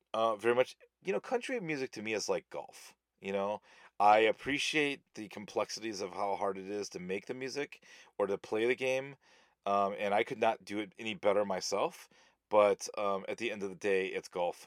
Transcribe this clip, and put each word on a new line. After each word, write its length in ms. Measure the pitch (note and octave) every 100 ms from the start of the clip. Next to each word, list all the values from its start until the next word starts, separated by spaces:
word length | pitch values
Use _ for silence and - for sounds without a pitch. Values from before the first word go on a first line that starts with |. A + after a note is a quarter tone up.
| _
uh, 240 | A2 A2+ G#2+
very 180 | A2
much. 220 | A#2+ C3 - _ _
You 100 | F3
know, 80 | G3
country 380 | - A#3+ A#3+ B3+
music 300 | F3 D3+ C3
to 100 | -
me 120 | G#2+
is 140 | G#2+ -
like 200 | F2+ -
golf, 440 | D2+ - - - _ _ _
you 120 | G2
know? 280 | G2 G2 G#2 _ - - -
I 180 | G#2 G#2+
appreciate 800 | A2 G2+ - C#3 - D#3 D3 C#3 _
the 140 | - G#2
complexities 720 | G#2 G2+ - G#2 - A2 G2
of 120 | F#2+
how 220 | F2+ G2+ F#2
hard 220 | G2+ F#2+
it 100 | F#2+
is 200 | G#2 G2
to 80 | F#2
make 260 | F2+ G2 -
the 80 |
music 480 | B2+ C3 C3 C#3+ - - - - -
or 80 | G2+
to 100 | G2
play 280 | - A2 A#2
the 80 |
game, 420 | B2+ C3 C3 C#3 C#3 _ _ _ _ -
um, 280 | G2+ G2 G2+
and 140 | G2+
I 120 | G2+
could 140 | A#2+ A#2
not 260 | A2+ A2
do 160 | F#2 G2+
it 120 | G#2 -
any 160 | A2+
better 300 | G2+ G2+ G2
myself, 640 | G#2 F#2 - G2+ D3+ - - _ _ _ -
but, 380 | G#2+ G#2 G2 - -
um, 260 | G2+ G2 G2
at 100 | G#2+
the 120 | A2+
end 100 | G#2
of 60 | G2
the 60 | F2
day, 300 | G#2 F#2+ F#2+
it's 200 | F#2 -
golf 380 | F2+ F2 -